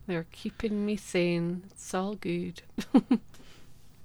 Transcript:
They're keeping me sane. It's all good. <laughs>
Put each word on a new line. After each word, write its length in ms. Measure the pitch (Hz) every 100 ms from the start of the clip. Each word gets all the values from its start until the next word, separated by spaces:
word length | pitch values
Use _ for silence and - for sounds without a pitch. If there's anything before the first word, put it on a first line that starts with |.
| -
They're 220 | 170 165
keeping 540 | - 220 - 220 208 208
me 120 | 208
sane. 680 | - 185 175 170 170 180 190
It's 240 | - - 185
all 180 | 190
good. 480 | 208 185 175 180 - - - -
<laughs> 80 | 254 - 240 - - - - - - - -